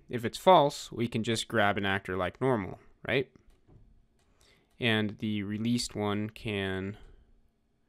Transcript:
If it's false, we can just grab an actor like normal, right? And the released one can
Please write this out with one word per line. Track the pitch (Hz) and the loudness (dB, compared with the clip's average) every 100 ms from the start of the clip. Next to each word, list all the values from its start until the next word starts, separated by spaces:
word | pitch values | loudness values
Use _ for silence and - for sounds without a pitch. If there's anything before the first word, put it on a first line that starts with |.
| - | -10
If | 120 | -6
it's | 117 - | -6 2
false, | - 180 143 - - | 6 8 6 0 -8
we | - 120 | -4 -2
can | 113 | -2
just | 110 110 - | -2 -2 0
grab | 113 101 101 | 4 4 4
an | 101 | 0
actor | 95 - 92 | 0 -2 -2
like | 90 - | -4 -2
normal, | 127 120 92 - - - - | 0 0 -2 -10 -18 -12 -2
right? | 131 - - _ _ _ - - - _ _ _ _ _ _ _ - | -2 -2 -10 _ _ _ -20 -20 -20 _ _ _ _ _ _ _ -4
And | 120 110 107 107 | 0 2 0 -4
the | 110 107 | -4 -4
released | 98 104 113 120 - 104 | -4 -2 0 0 -2 -2
one | 104 101 107 | -2 -2 -4
can | - 113 101 98 95 95 107 - - - _ _ _ _ _ | -8 -6 -4 -2 -4 -6 -10 -16 -20 -20 _ _ _ _ _